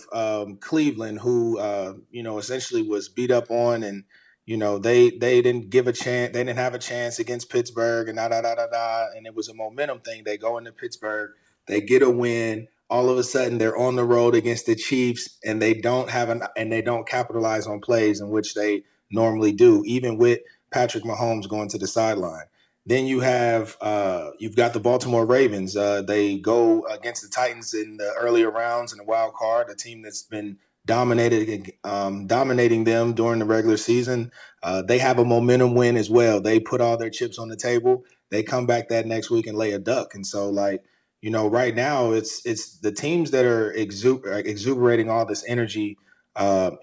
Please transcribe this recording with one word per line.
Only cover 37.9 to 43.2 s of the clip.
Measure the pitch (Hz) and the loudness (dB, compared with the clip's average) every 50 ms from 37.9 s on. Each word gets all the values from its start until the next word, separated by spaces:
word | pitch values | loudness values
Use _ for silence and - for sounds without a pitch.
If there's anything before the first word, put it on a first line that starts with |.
| 127 127 - _ _ _ _ _ | 2 2 0 _ _ _ _ _
They | 95 107 110 | -4 -4 -2
come | - 131 127 123 | -2 -2 -2 0
back | 120 120 117 113 - | 2 0 0 0 0
that | 117 113 110 | -2 -2 -2
next | 113 113 110 107 - | -2 -4 -6 -2 0
week | 117 117 110 | 0 0 0
and | 113 107 | -2 -4
lay | 107 113 107 | -2 -2 -2
a | 101 98 | -2 -2
duck. | 92 113 131 120 98 - - | -2 -2 -2 -2 -2 -6 -10
And | 101 98 | -12 -12
so, | - - 101 101 101 | -8 -6 -4 -4 -2
like, | 101 101 101 101 98 92 - _ _ _ _ _ _ _ | -2 0 0 -2 -2 -4 -8 _ _ _ _ _ _ _
you | - 107 | -6 -4
know, | 110 110 107 | -2 0 0
right | 104 107 123 127 120 110 | 2 2 2 0 0 0
now | 117 127 143 147 135 123 113 | -2 -2 0 0 0 2 2
it's, | 113 110 107 - - - - | 2 0 -2 -4 -8 -8 -6
it's | 120 113 104 - - - _ | -6 -6 -6 -8 -12 -12 _
the | 107 104 | -6 -4
teams | 101 - - 147 170 175 | -4 -4 -4 -2 0 0